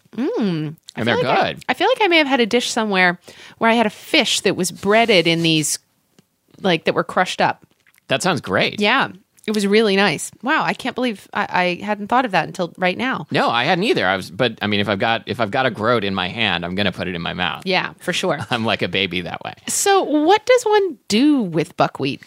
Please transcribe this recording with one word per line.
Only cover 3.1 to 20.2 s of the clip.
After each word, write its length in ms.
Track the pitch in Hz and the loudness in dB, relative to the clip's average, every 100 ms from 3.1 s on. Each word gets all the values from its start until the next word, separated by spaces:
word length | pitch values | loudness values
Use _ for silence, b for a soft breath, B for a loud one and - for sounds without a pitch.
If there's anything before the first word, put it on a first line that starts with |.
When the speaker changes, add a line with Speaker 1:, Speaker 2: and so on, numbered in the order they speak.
| 175 B B B - | 0 B B B -2
Speaker 1:
where 120 | 226 | 2
I 40 | |
had 120 | 233 214 | 4 2
a 40 | |
fish 500 | - - 320 233 - | -2 0 0 2 0
that 160 | 202 135 | 0 0
was 160 | 180 | -2
breaded 560 | - 196 220 233 185 165 | -2 2 4 4 4 4
in 140 | 165 | 2
these, 360 | 165 160 147 - _ _ _ _ _ _ _ - | 2 2 0 -6 _ _ _ _ _ _ _ -4
like, 240 | 196 160 196 | 0 0 0
that 80 | |
were 100 | 156 | -2
crushed 360 | 165 190 180 - | -2 -2 0 0
up. 240 | 165 - _ _ _ _ - | -2 -2 _ _ _ _ -4
Speaker 2:
That 120 | 135 | -2
sounds 180 | 185 160 | 0 -2
great. 400 | - 104 - - | -2 -2 -2 0
Speaker 1:
Yeah. 300 | 202 262 - 185 _ _ | 0 2 0 -6 _ _
It 120 | - 220 | -6 -2
was 100 | 196 | 2
really 300 | 214 220 190 | 2 4 2
nice. 340 | 202 - - - | 2 -2 -8 -8
Wow, 180 | 247 302 | -4 -2
I 100 | 160 | -2
can't 220 | 185 - | -4 -6
believe 320 | 220 247 196 - | -4 -4 -4 -8
I, 440 | - - 180 180 175 | -6 -2 -2 -2 -2
I 40 | |
hadn't 220 | 202 208 202 | -4 -6 0
thought 180 | 240 | 0
of 60 | 254 | 0
that 160 | 180 156 | -2 -2
until 260 | 170 175 - | -4 -6 -2
right 180 | 180 180 | -2 -2
now. 300 | 254 220 - | -4 -6 -4
Speaker 2:
No, 160 | 160 277 | -2 0
I 160 | 117 | 2
hadn't 180 | 135 175 | 2 2
either. 240 | 220 156 92 | 2 2 2
I 80 | |
was, 160 | 95 92 | 0 -4
but, 260 | 90 123 110 | -2 -2 -2
I 60 | 104 | -2
mean, 100 | 104 | 0
if 100 | 104 | 0
I've 120 | 98 | 0
got, 240 | 113 113 - | 0 0 -2
if 140 | 107 | -4
I've 100 | 107 | -2
got 160 | 131 131 | 0 -2
a 40 | |
groat 340 | 104 110 117 | 0 0 0
in 100 | 98 | 0
my 140 | 95 90 | -2 -4
hand, 360 | 113 107 87 | -2 -2 0
I'm 120 | 85 92 | -2 -2
gonna 160 | 104 | -2
put 160 | 110 90 | -4 -6
it 80 | 85 | -6
in 60 | |
my 120 | 85 | -6
mouth. 280 | 87 87 - 190 | -4 -4 -4 -4
Speaker 1:
Yeah, 260 | 180 156 - | -2 -4 -8
for 140 | - | -6
sure. 260 | 175 185 143 | -4 -2 -4
Speaker 2:
<laughs> 60 | - | -4
I'm 120 | 120 | -2
like 180 | 113 95 | 0 -2
a 60 | 101 | -2
baby 320 | 95 98 90 | -2 -2 -4
that 200 | 85 - | -6 -8
way. 120 | - - - | -10 -12 -8
Speaker 1:
So 380 | - 403 392 | -2 2 2
what 420 | - 302 | 2 2